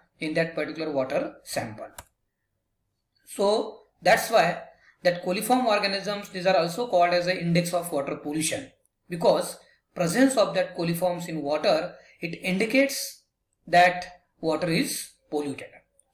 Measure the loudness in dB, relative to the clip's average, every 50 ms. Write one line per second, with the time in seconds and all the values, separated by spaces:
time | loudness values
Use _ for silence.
0 | _ _ _ _ -8 -4 -2 -2 -2 -2 -2 -6 -8 -8 -6 -8 -8 -4 -2 -2
1 | -4 -2 -2 -4 -4 -4 -10 -16 _ -8 -8 -8 -6 -8 -12 -14 -16 -16 _ -20
2 | -20 _ _ _ _ _ _ _ _ _ _ _ _ _ _ _ _ _ _ _
3 | _ _ _ _ _ _ -4 0 2 2 2 2 0 -4 -10 -18 _ _ _ _
4 | 4 4 4 4 4 2 4 4 4 4 0 -4 -10 -16 -20 _ _ _ _ _
5 | 0 0 0 0 -4 -4 -4 -4 0 2 2 2 4 2 2 2 0 -2 -2 -4
6 | -4 -6 -6 -8 -8 -10 -10 -2 0 2 4 4 2 0 -2 -4 -4 0 4 4
7 | 4 4 4 0 0 0 -2 -2 0 2 2 2 0 0 -2 -4 -4 -2 -4 -4
8 | -4 -4 -6 -8 -8 -6 -4 -2 -2 -2 -4 -6 -8 -12 _ _ _ _ _ _
9 | _ _ -8 0 2 4 4 4 0 -4 -8 -14 _ _ _ _ _ _ _ -2
10 | -2 0 4 4 4 4 6 4 2 2 2 -2 -2 -2 -4 -4 -2 -2 -2 0
11 | 0 -2 -2 -2 -6 -8 -8 -6 -4 -2 -2 0 2 2 2 2 0 -4 -10 -16
12 | -20 -20 -16 _ -10 -10 -10 -6 -4 -4 -2 0 -2 2 4 2 2 2 0 -6
13 | -8 -10 -12 _ _ _ _ _ _ _ _ _ _ 2 6 6 6 6 4 0
14 | -8 -12 -16 -20 _ _ _ _ -2 -2 -2 0 0 0 0 0 0 -2 -4 -10
15 | -10 -14 _ _ _ _ -6 -4 -4 -4 -8 -10 -12 -18 -20 -20 _ _ _ _
16 | _ _